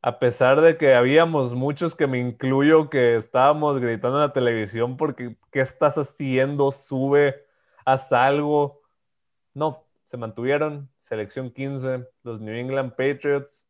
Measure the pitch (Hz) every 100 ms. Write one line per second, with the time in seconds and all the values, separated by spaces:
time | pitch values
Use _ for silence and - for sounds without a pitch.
0 | 123 117 127 - 127 139 165 165 147 127
1 | 123 147 170 156 127 123 135 143 170 -
2 | 143 127 123 117 135 135 143 160 147 139
3 | 123 117 107 123 135 151 151 135 123 113
4 | 120 135 147 139 120 117 104 113 123 131
5 | 156 - 123 113 _ 139 131 - 147 139
6 | 139 _ 139 127 135 143 139 139 - 135
7 | 135 143 143 135 _ _ _ _ - 135
8 | - 123 131 143 147 147 143 - _ _
9 | _ _ _ _ _ 139 156 131 _ _
10 | _ 123 113 117 123 143 151 147 139 _
11 | _ 110 101 - 127 127 139 139 131 127
12 | 120 _ 120 113 110 113 127 135 131 -
13 | 131 143 147 143 139 - _